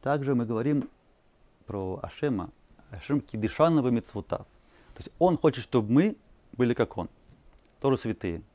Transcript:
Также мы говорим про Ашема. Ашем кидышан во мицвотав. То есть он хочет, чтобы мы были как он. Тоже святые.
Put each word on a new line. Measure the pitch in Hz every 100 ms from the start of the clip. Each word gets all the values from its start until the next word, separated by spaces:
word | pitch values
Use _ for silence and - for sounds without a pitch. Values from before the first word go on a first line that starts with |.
Также | 135 147 139 127
мы | 113
говорим | 113 127 147 123 _ _ _ _ _ _ _ -
про | 101 92 92
Ашема. | - - 147 110 90 _ _ - -
Ашем | 101 - 143
кидышан | - 113 107 - 160 160
во | 127
мицвотав. | 117 - 104 - - - _ _ - -
То | -
есть | - -
он | 180 165
хочет, | 156 123
чтобы | - 127 107
мы | 127 202 - _ _ _
были | - 123
как | 120 90 -
он. | 85 _ _ - - _ _ _
Тоже | 139 131
святые. | 117 107 95 85 -